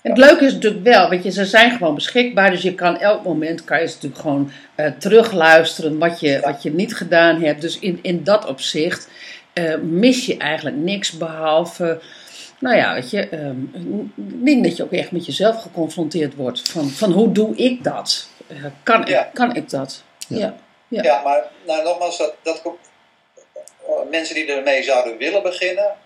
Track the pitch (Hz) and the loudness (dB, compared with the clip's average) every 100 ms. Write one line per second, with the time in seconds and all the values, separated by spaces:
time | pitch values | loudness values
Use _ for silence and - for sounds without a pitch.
0 | 233 240 277 339 277 190 214 175 208 226 | 2 8 10 10 4 2 -2 2 4 6
1 | 175 180 190 190 190 220 240 247 165 147 | 6 2 -2 -2 2 6 4 4 -2 -2
2 | - 247 247 190 196 180 180 - 180 151 | -2 0 0 4 2 2 -2 0 -2 2
3 | 202 208 185 151 156 165 - 147 165 - | 2 2 0 -4 -4 -6 -2 -2 -2 -6
4 | 147 - 156 139 139 - - - 151 - | -12 -8 -4 -2 -2 -8 -14 -4 -4 -4
5 | 202 220 220 190 160 160 165 - 160 156 | 6 6 6 4 8 8 6 -4 -4 0
6 | 170 170 151 139 143 147 165 156 220 - | -2 0 0 0 -2 -4 -4 -2 -4 -6
7 | 170 170 170 160 160 147 165 - 208 175 | 0 4 4 4 0 -2 -6 -6 -6 -4
8 | 185 175 151 214 - 135 - 160 165 - | -4 -4 2 0 0 -8 -6 -4 -4 -6
9 | - - - - _ - 165 156 175 170 | -12 -20 -20 -20 _ -4 -4 -4 -2 2
10 | 247 247 - - 147 156 143 131 170 202 | 2 2 -2 -4 -2 -2 -4 -4 -4 -4
11 | - 160 165 160 160 160 175 - 170 160 | -6 -6 -8 -4 0 0 0 -4 -4 -4
12 | - - - - - _ 254 214 110 87 | -8 -20 -20 -20 -20 _ 2 2 2 -2
13 | 143 202 202 160 143 131 131 - 170 202 | -6 -6 -6 -8 -8 -8 -10 -10 -8 -8
14 | 208 - 202 247 254 262 175 170 - 175 | -8 -12 -12 -2 2 2 2 -2 -6 -4
15 | - 175 - 135 202 220 - 180 160 180 | -4 -8 -6 0 0 0 -8 -6 -6 -4
16 | 156 175 147 139 127 120 - 165 139 - | -4 -2 -4 -4 -6 -6 -8 -6 -6 -2
17 | 214 175 220 185 214 - 247 247 143 131 | 2 4 4 2 0 0 -2 0 -4 -6
18 | - - - _ - 147 143 - - 220 | -6 -6 -6 _ -20 -14 -14 -8 0 0
19 | - 170 - - 247 156 123 139 135 - | 2 0 -2 -2 -2 -2 -6 -8 -8 -14
20 | _ _ - 220 202 - _ _ _ 220 | _ _ -10 -6 -6 -8 _ _ _ -2
21 | - - 139 143 - - 170 156 160 175 | 2 2 2 -2 -2 -14 -4 -2 -2 -2
22 | 175 - 151 - 165 160 170 - _ _ | -4 -2 -4 -4 -8 -6 -8 -12 _ _
23 | _ _ _ - _ - - _ - 151 | _ _ _ -20 _ -20 -20 _ -6 -4
24 | 135 160 160 156 139 139 143 135 127 127 | -2 -6 -4 -6 -4 -4 0 0 2 0
25 | 120 113 143 196 185 175 185 185 202 - | 0 -4 -2 -2 -2 -4 -4 -2 -2 -4